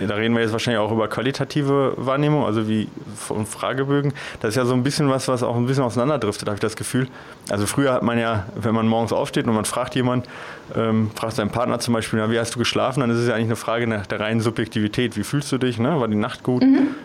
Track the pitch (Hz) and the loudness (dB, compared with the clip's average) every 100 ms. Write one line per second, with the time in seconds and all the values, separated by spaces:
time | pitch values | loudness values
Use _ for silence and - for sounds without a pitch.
0 | 95 104 113 117 113 113 123 113 107 113 | -4 0 2 2 2 0 0 0 2 2
1 | 107 - 123 - 135 151 139 139 135 - | 0 0 -2 -2 -2 0 2 2 2 0
2 | 123 135 147 151 104 110 107 110 - - | -2 2 2 2 2 0 0 0 -2 -8
3 | - 104 - - 104 - 95 131 139 143 | -14 -10 -6 -4 -6 -4 -4 -2 0 0
4 | 143 - - - 113 127 123 127 131 - | 0 -4 -10 -4 -2 0 2 2 2 2
5 | 143 131 - 123 120 120 120 135 123 113 | 2 2 0 0 0 0 2 2 2 2
6 | 127 147 104 - 104 101 110 - - 127 | 2 2 0 -2 -4 -2 -2 -4 -2 -2
7 | 135 - - - - 101 104 - 139 127 | -2 -6 -18 -14 -4 -2 0 2 2 2
8 | 117 117 113 110 92 - 117 110 110 113 | 2 2 2 0 -4 -4 0 2 2 2
9 | 113 - 139 147 127 107 104 - 123 131 | 2 0 0 0 0 0 0 -2 -2 0
10 | 127 123 123 - - - - - 113 110 | 2 0 -2 -10 -16 -16 -8 -2 0 2
11 | 110 - 113 113 104 113 120 120 - 113 | 0 -2 -4 -2 -2 0 0 0 0 0
12 | 101 113 110 113 113 120 113 113 117 131 | 0 0 2 0 0 -2 0 0 0 2
13 | 120 117 120 110 113 113 - 117 117 107 | 2 2 2 0 0 -2 -2 0 0 -2
14 | 101 107 107 113 113 110 113 113 104 131 | -4 -2 0 0 0 0 -2 0 0 0
15 | 123 104 98 143 143 127 127 110 123 165 | 0 -2 -2 -2 -2 0 0 0 0 2
16 | 113 104 113 - - 123 262 269 277 - | 2 0 -2 -4 -2 4 6 6 4 -2